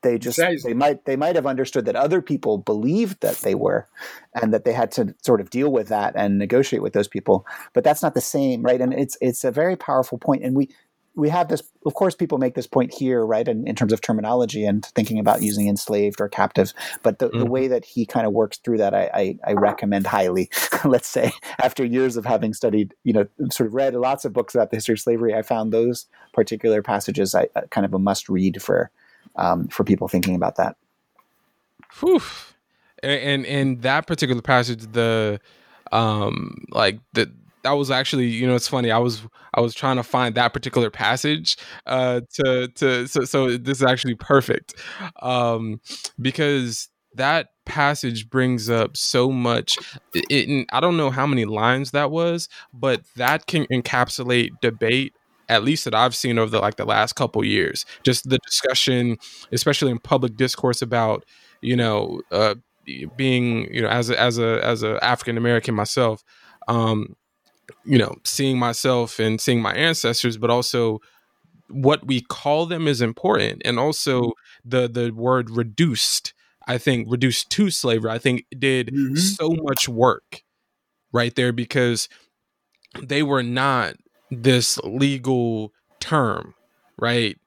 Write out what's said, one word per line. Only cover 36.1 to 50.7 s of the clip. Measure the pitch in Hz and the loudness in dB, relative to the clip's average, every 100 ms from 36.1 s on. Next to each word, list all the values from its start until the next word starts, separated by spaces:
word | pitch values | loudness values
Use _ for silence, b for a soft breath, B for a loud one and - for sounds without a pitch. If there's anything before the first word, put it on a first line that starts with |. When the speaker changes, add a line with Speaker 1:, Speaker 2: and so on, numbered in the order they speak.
| 107 101 - - - - | 0 -2 -4 -8 -12 -6
Speaker 3:
like, | - 104 107 _ | 0 0 0 _
the, | - 110 60 _ _ | -2 -2 -4 _ _
that | 127 | -2
was | 143 135 | 0 0
actually, | 131 135 139 123 | -2 0 0 0
you | 113 127 | 0 2
know, | |
it's | 123 - | 2 0
funny. | 131 120 | 0 2
I | 113 | 2
was, | 123 110 113 B B | 2 -2 -10 B B
I | - | 0
was | 120 | 0
trying | - 139 127 | 0 -2 -2
to | |
find | 117 127 120 113 | 0 0 0 0
that | 120 | -2
particular | - 131 - 113 | -2 -2 0 0
passage, | - 104 127 151 156 165 - B B - | 0 -2 0 -2 -2 -2 -4 B B -4
uh, | 131 127 123 120 | 0 0 -2 -4
to, | - 135 127 127 | -2 2 2 -2
to, | - 139 127 127 | 0 2 2 0
so, | 151 | -2
so | 127 143 131 120 | 0 2 2 0
this | 123 131 | -2 2
is | |
actually | 127 123 131 | 2 2 0
perfect, | 113 - 139 123 - - - B B 185 - | -6 4 4 4 -2 -4 -18 B B -14 -10
um, | 127 127 120 113 113 107 B B B - | -4 0 0 -2 -4 -8 B B B -4
because | 127 135 147 139 123 110 - _ _ | -4 0 0 0 -2 -6 -10 _ _
that | 117 135 165 - _ | -4 0 0 -2 _
passage | - 151 143 147 131 117 110 | -10 0 0 0 -4 -6 -2
brings | 131 127 123 107 | 0 2 0 0
up | 117 110 - | 0 0 -2
so | - 123 127 | -2 2 2
much. | 131 120 117 - - B B _ | 2 0 0 0 -4 B B _
It, | - - | -6 0
it, | 139 - | 0 2
and | 139 - | -2 0